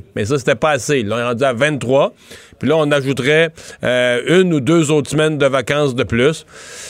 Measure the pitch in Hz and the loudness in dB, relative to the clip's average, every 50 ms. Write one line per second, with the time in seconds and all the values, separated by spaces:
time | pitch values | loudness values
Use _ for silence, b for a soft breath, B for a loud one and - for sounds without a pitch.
0 | - - - - 107 107 147 135 - 151 135 - - 156 147 127 - - 147 131 | -8 -8 -6 -4 -2 -2 -2 0 0 0 0 0 0 0 0 0 -2 -2 -2 -2
1 | 107 101 110 120 120 123 120 113 139 135 120 110 139 151 151 123 117 117 131 139 | -2 -2 -4 -4 -2 -2 -2 0 0 0 0 0 0 0 -2 -2 -2 0 2 2
2 | 170 226 - B B B B B B B B B - 131 156 160 151 147 147 143 | 2 0 -2 B B B B B B B B B -2 0 2 2 2 2 0 0
3 | 127 139 135 127 123 135 151 160 165 160 160 B B B B B - 117 123 123 | 0 -2 -2 -2 0 2 2 2 2 0 -4 B B B B B -2 0 0 2
4 | 123 123 120 123 127 143 165 185 185 180 160 143 120 135 170 170 156 131 156 151 | 2 0 0 0 0 2 2 4 4 2 2 0 2 2 2 2 2 2 2 0
5 | 127 - - 156 151 156 156 135 143 131 131 135 117 - 143 147 147 139 120 127 | 0 0 0 0 0 0 0 0 0 0 0 0 -2 -2 0 0 0 0 0 -2
6 | 117 - 117 117 127 156 160 - - B B B B B B B B | -2 0 0 2 2 2 0 -2 -8 B B B B B B B B